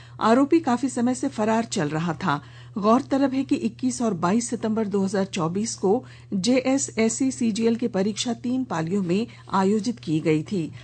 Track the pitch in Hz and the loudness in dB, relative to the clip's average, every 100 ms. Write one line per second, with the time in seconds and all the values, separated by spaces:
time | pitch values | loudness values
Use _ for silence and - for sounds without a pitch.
0 | - - 214 247 277 330 302 240 269 247 | -18 0 4 4 6 4 2 0 0 0
1 | 240 254 277 226 214 226 226 202 147 156 | 0 0 -2 -2 0 0 0 -2 -2 0
2 | 170 151 180 143 - - - 214 208 240 | -2 -2 -2 -2 -4 -18 -12 -2 4 4
3 | - 269 277 262 269 277 226 - 254 247 | 4 0 2 0 0 0 -2 -2 -4 -2
4 | 226 175 175 226 - - 220 220 208 196 | -2 0 2 2 0 -4 -2 -2 0 0
5 | 190 190 190 202 160 190 226 - 190 240 | 0 0 -2 -2 -2 -2 -4 -2 0 0
6 | - - - 196 208 262 262 269 - - | -2 -16 -8 -2 2 2 2 0 0 0
7 | 226 - 269 - 233 214 226 233 240 190 | 0 2 -2 0 0 2 0 2 0 0
8 | 196 202 247 233 240 262 247 165 160 202 | -2 -2 -4 -4 -4 -4 -2 -2 -2 -2
9 | 175 190 233 - - 190 190 214 202 233 | 0 0 -2 -8 -4 0 2 2 0 -4
10 | - 156 160 156 - 196 151 - | -2 0 2 0 0 -4 -4 -8